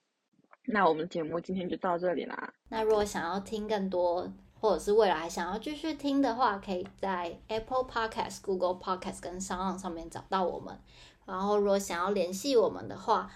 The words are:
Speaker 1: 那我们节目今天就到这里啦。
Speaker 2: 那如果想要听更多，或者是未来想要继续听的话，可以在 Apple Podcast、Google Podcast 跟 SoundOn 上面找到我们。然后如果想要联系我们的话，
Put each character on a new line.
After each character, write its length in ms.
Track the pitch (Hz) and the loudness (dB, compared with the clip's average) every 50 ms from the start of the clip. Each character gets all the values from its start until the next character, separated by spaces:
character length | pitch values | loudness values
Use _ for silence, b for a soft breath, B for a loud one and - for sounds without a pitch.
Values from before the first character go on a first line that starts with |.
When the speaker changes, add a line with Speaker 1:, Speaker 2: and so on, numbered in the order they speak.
| _ _ _ _ _ _ _ _ _ _ - - _ | _ _ _ _ _ _ _ _ _ _ -20 -16 _
Speaker 1:
那 240 | - 208 208 190 165 | -2 2 4 6 6
我 40 | |
们 160 | 160 156 156 185 | 4 2 0 -4
节 140 | - 170 | -4 -4
目 160 | 160 151 160 170 | -4 -2 -4 -4
今 160 | 165 - 190 | -4 -4 -4
天 140 | 190 175 180 | -4 -4 -4
就 80 | 165 | -4
到 200 | 156 - 190 175 | -2 0 0 0
这 180 | 170 180 180 170 | 0 0 0 0
里 100 | 135 - | 0 -2
啦。 280 | - - - - - - _ _ - | -4 -6 -8 -8 -10 -12 _ _ -6
Speaker 2:
那 140 | - 220 | -4 0
如 80 | 220 220 | 2 4
果 140 | 214 208 208 | 4 4 4
想 200 | 202 - 180 156 | 2 -2 -4 -2
要 140 | 165 180 202 | -2 -2 -4
听 300 | 196 - 220 208 208 214 | -4 -6 -6 -4 -2 0
更 200 | 220 202 190 190 | 0 0 0 0
多， 420 | 185 180 180 175 170 180 180 185 190 - - _ _ - | 0 2 2 2 2 0 -2 -6 -10 -14 -18 _ _ 0
或 120 | - - | 2 2
者 60 | - 156 | 2 2
是 120 | - 208 | 2 4
未 160 | 208 226 214 190 | 6 6 6 6
来 200 | 170 156 165 170 | 4 2 0 -4
想 240 | - 196 175 175 | -4 -4 -4 -4
要 40 | 190 | -4
继 160 | 190 - 311 | -6 -6 -6
续 220 | 302 294 - 320 302 | -8 -6 -4 -4 -4
听 260 | 302 - 285 269 277 | -2 -2 0 2 4
的 140 | 277 247 226 | 4 2 2
话， 240 | 247 262 226 202 196 | 2 2 2 2 0
可 140 | 196 208 | -4 -4
以 120 | 190 180 185 - - - | -4 -4 -4 -8 -8 -6
在 380 | - 190 185 175 175 170 180 - - | -2 -2 -2 -2 -2 -4 -8 -10 -8
Apple 380 | - 220 226 226 - 254 262 254 | -6 -4 -4 -2 -2 0 0 0
Podcast、 580 | 254 - 240 226 220 226 - - - 190 - | 0 -2 -2 -2 -2 -2 -4 -6 -6 -8 -8
Google 320 | - - 190 185 180 180 185 | -4 -2 -2 0 0 0 0
Podcast 480 | 185 - 196 185 180 185 196 190 - | -2 -2 -4 -4 -4 -4 -8 -8 -8
跟 180 | - 170 175 185 | -10 -10 -8 -8
SoundOn 380 | 190 - 190 180 190 190 185 190 | -6 -4 -4 -2 -2 -2 -4 -4
上 120 | 196 180 | -6 -6
面 180 | 165 165 165 170 | -6 -8 -10 -10
找 100 | - - - - | -12 -12 -6 -2
到 160 | 190 190 185 | 0 2 2
我 140 | 160 143 147 | 0 -2 -4
们。 180 | - - - - - B B B B B B B B | -8 -12 -14 -16 -18 B B B B B B B B
然 140 | - 190 185 | -8 -6 -2
后 180 | 190 208 208 | 0 2 4
如 100 | 208 202 | 4 4
果 120 | 202 196 196 | 4 4 2
想 220 | 196 - 185 170 | 2 0 -2 -2
要 100 | 175 196 | 0 0
联 240 | 208 196 170 175 190 | 2 0 0 0 -2
系 220 | 190 - 285 269 | -2 0 4 6
我 120 | 226 196 165 | 6 6 4
们 200 | - 90 104 98 | 2 -2 -8 -10
的 100 | 98 - | -12 -4
话， 320 | - - 214 185 190 196 B | 0 2 2 2 0 -4 B